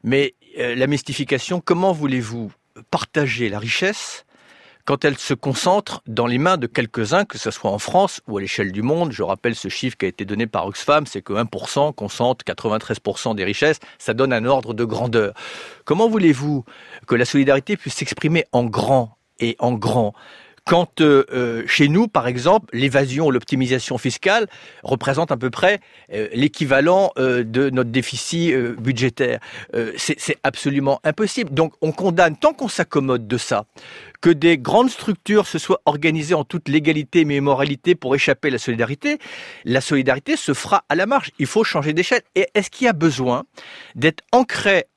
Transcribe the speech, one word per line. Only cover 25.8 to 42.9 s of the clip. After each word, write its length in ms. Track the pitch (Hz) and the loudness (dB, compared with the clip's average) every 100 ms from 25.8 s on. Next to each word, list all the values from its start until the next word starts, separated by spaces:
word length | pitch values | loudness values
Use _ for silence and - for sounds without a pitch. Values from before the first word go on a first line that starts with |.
| _ - _ | _ -20 _
euh, 160 | 104 110 | -8 -4
l'équivalent, 760 | 117 143 - 143 135 151 185 196 - | 0 0 0 2 4 6 4 4 2
euh, 260 | 131 123 | 0 0
de 280 | 113 120 139 | 0 0 0
notre 180 | 127 120 | 0 0
déficit, 640 | 123 123 127 - 165 170 | -2 -2 -8 -6 -2 0
euh, 240 | 131 120 120 | 0 -2 -4
budgétaire. 600 | 120 120 127 - 127 120 - - - | -4 0 -2 0 -2 -2 -8 -18 -6
Euh, 180 | 117 110 - | -4 -4 -6
c'est, 200 | - 151 | -6 -6
c'est 160 | - 147 | -4 -2
absolument 580 | 139 - 143 139 139 139 | -4 -2 -2 0 0 0
impossible. 500 | 156 151 214 - 190 | -2 -2 -2 -2 -4
Donc, 180 | 139 160 _ | 0 -2 _
on 100 | 160 | -4
condamne, 460 | - 185 170 170 147 | 0 0 4 4 4
tant 160 | 302 | 0
qu'on 160 | 320 247 | 2 -6
s'accommode 580 | - 170 147 135 123 107 | -4 0 0 0 -2 -2
de 120 | 120 | -6
ça, 260 | - 107 110 - - - - - | -2 -4 -4 -18 -20 -20 -20 2
que 80 | 165 | 4
des 300 | 156 165 160 | 6 4 4
grandes 320 | 120 196 254 | 4 4 4
structures 560 | - - 190 - 208 196 | 0 -4 -4 2 2 2
se 120 | 170 | -4
soient 220 | - 185 - | -2 0 0
organisées 480 | 147 160 156 151 | 2 0 0 0
en 100 | 170 | 0
toute 240 | - 175 - | 0 -6 0
légalité 560 | 147 147 151 147 170 | 0 2 0 2 2
mais 120 | 156 143 | 4 2
immoralité 580 | 139 135 143 139 - | 2 2 0 -2 0
pour 200 | 175 127 | 0 2
échapper 340 | 135 - 139 151 | 2 2 2 0
à 20 | |
la 80 | 123 | -2
solidarité, 640 | - 117 117 143 285 302 - - - - | -4 -2 -2 -2 -4 -4 -8 -16 -18 -12
la 160 | - 131 | -2 0
solidarité 560 | - 147 131 135 - 311 | 2 0 2 0 -2 -4
se 160 | - | -2
fera 320 | 135 - 196 _ | -4 0 0 _
à 60 | 160 | -2
la 100 | 202 | 2
marge. 240 | 277 - - | 0 -2 -6
Il 80 | 135 | -2
faut 180 | 208 | 0
changer 300 | 220 165 147 | 0 0 -2
d'échelle. 260 | 156 180 240 _ | -2 0 0 _
Et 120 | 185 202 | -2 0
est-ce 160 | 208 190 | 0 -2
qu'il 160 | - | -2
y 40 | |
a 40 | 247 | 0